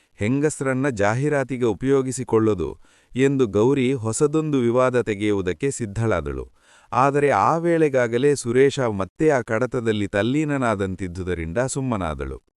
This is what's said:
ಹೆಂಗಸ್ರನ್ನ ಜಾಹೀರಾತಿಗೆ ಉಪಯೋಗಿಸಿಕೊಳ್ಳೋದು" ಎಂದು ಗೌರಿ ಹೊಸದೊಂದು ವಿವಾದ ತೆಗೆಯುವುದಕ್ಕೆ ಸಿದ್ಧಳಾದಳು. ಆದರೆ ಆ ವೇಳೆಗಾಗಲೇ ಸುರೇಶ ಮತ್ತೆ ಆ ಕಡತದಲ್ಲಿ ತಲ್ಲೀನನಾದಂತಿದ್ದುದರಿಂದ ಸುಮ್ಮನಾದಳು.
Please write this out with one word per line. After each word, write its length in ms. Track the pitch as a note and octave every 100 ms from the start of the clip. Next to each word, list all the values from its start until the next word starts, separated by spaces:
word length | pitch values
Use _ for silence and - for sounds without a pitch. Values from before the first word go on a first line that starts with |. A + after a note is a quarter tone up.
| _
ಹೆಂಗಸ್ರನ್ನ 760 | - G#2 C#3 D3 - C3+ C3 C#3+
ಜಾಹೀರಾತಿಗೆ 760 | G#2+ G2+ A#2 D3 D3 C3 B2+ A#2+
ಉಪಯೋಗಿಸಿಕೊಳ್ಳೋದು" 1120 | F#2 C3 C#3 C3 A#2+ F#2+ A2+ A2 F#2 D2 - - _ _ B2
ಎಂದು 320 | C3+ C#3 A#2+
ಗೌರಿ 460 | G2+ A#2+ C#3+ B2
ಹೊಸದೊಂದು 640 | C3+ A2 - D3 D#3 D#3 C#3
ವಿವಾದ 440 | A#2 B2 B2+ B2
ತೆಗೆಯುವುದಕ್ಕೆ 720 | A2+ G2 G#2+ G2+ F2+ E2+ C#3
ಸಿದ್ಧಳಾದಳು. 800 | - A2 G2+ A2+ F2 C#2+ C2 B1+ _ _ - -
ಆದರೆ 360 | A#2 C#3 C#3+ C#3+
ಆ 280 | G#2 A2+ E3
ವೇಳೆಗಾಗಲೇ 800 | E3+ E3 D3+ C3 A#2+ A#2+ C#3+ C#3
ಸುರೇಶ 440 | A#2 B2 C#3 C#3
ಮತ್ತೆ 500 | A#2+ G2+ F#2 - D#3
ಆ 120 | C3
ಕಡತದಲ್ಲಿ 640 | A2+ A2+ A#2+ C3 A2+ G#2+ G2
ತಲ್ಲೀನನಾದಂತಿದ್ದುದರಿಂದ 1500 | G2+ A2+ D3 D3+ C#3 A#2+ G2+ F#2+ F#2 F#2 F2 F2+ E2+ E2 G2
ಸುಮ್ಮನಾದಳು. 840 | C3 C#3+ C3 G#2+ E2 C#2 C2+ C2 _